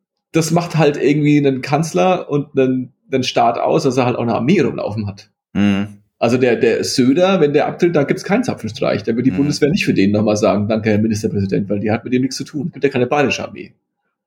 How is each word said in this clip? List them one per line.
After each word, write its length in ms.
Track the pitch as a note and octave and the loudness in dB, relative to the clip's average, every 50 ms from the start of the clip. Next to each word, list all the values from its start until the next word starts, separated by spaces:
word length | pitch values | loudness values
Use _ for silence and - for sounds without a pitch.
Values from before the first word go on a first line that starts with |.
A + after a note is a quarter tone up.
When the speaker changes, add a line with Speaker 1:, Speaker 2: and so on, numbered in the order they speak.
| _ _ _ _ _ _ | _ _ _ _ _ _
Speaker 1:
das 200 | - D#3+ D#3+ D#3 | -2 -2 0 0
macht 260 | D#3+ C#3+ - - - D3+ | 0 0 0 0 0 2
halt 200 | D#3+ C#3+ - - | 2 2 2 2
irgendwie 400 | - C3 D3 D3+ D3 D3 D3 D3 | 2 2 2 2 2 4 4 4
einen 240 | C#3+ C#3 C3+ C3 | 4 2 0 -2
Kanzler 680 | C3 B2+ C#3+ C#3+ E3 D#3+ - F3+ F3+ F#3 F#3 - - - | -2 -2 -2 -2 -2 -2 0 0 2 2 2 0 -2 -4
und 280 | C#3+ D3 C#3 - - C#3 | -4 -4 -4 -4 0 0
einen, 340 | C3 C3 C3 B2+ B2+ - _ _ _ - | 0 2 0 -2 -4 -8 _ _ _ -6
einen 120 | - C3 B2 | -4 -4 -2
Staat 340 | - - C#3 A#2 A#2+ - - | -2 0 0 2 2 0 0
aus, 240 | - - D3+ D#3+ D#3+ | 0 0 0 2 0
dass 140 | C#3 A#2+ C3+ | 0 0 0
er 80 | B2 | 0
halt 100 | B2 A#2 - | 0 0 -2
auch 60 | A#2+ | -2
eine 120 | A#2 A2+ | -2 -2
Armee 240 | - A2+ C3 G3 F#3 | -2 0 2 2 2
rumlaufen 460 | C#3 A2+ C#2+ - - - G#2 A2+ G#2 G2 | 2 0 -2 -4 -6 -6 -6 -6 -6 -8
hat. 220 | F#2+ - - _ _ _ _ _ - | -8 -12 -16 _ _ _ _ _ -2
Speaker 2:
Mhm. 420 | F#2 G2+ G2+ G2 G2 G2+ G#2 G#2 - _ _ _ - | 0 2 2 2 0 -2 -6 -10 -18 _ _ _ -2
Speaker 1:
Also 180 | - A#2 A#2+ B2 | -2 0 2 2
der, 180 | C3 A#2+ A2+ | 2 2 2
der 280 | A2 - A2+ G2+ - - | 2 2 2 2 2 -2
Söder, 580 | - - - B2 B2+ C#3 F3 F3+ F#3+ G3 F3+ | -2 0 2 2 4 4 4 4 2 4 4
wenn 120 | D3+ C#3+ C#3+ | 2 4 2
der 140 | D3 - - | 2 0 0
abtritt, 280 | D3 - F3+ E3+ D#3+ | -2 0 0 2 2
da 80 | D#3 C#3 | 2 0
gibt's 200 | - - - - | 0 -2 -4 -2
keinen 200 | - F#3+ B3 B3 | -2 -2 -2 0
Zapfenstreich. 600 | - G#2+ - - G#2+ G#2 - - C3 - - - | -2 -4 -6 -6 -10 -8 -4 -2 -2 -2 -2 -2
Da 120 | A#2+ A2+ | -4 -2
wird 100 | A#2+ B2 | 0 0
die 60 | C3 | 0
Speaker 2:
Mhm. 60 | - - | 0 0
Speaker 1:
Bundeswehr 320 | C#3+ D3 D3 - D3+ C#3+ | 0 0 0 0 0 2
nicht 160 | E3+ - - | 2 0 0
für 80 | - F#2 | 0 2
den 180 | - F#2+ G2+ | 2 2 2
nochmal 240 | G2+ G#2 G#2 A2 G#2 | 2 2 2 2 0
sagen, 320 | G2+ A2 G2+ F#2 G2+ G#2 G2+ | 2 2 2 2 2 0 -2
„Danke, 220 | A2+ A2 G2+ A2+ | -2 -2 0 0
Herr 80 | G#2 G2+ | 2 2
Ministerpräsident“, 720 | A2 A2+ A2 G2+ - G#2+ - G2+ G2 F#2+ - - G#2 F#2+ | 2 0 -2 -2 -4 -4 -2 -2 -2 -2 -2 -2 -2 -2
weil 100 | G#2 G2+ | -4 -4
die 120 | G#2 G#2+ | -2 -2
hat 120 | G#2+ A2+ - | -4 -4 -4
mit 100 | - B2 | -2 -2
dem 100 | B2+ C3 | 0 0
nichts 140 | C3 - - | -2 -4 -6
zu 60 | C#3 | -10
tun. 240 | - - D3 B2 - | -10 -8 -8 -8 -8
Es 60 | - | -6
gibt 100 | - - | -2 -2
ja 40 | C3+ | -2
keine 180 | - B2 B2 A#2 | 0 0 -2 0
bayerische 380 | C#3+ D3 C#3+ A2+ - - - - | 0 0 0 0 -2 -4 -6 -10
Armee. 260 | - C#2 - - _ _ _ _ _ _ _ _ _ _ _ | -12 -14 -18 -18 _ _ _ _ _ _ _ _ _ _ _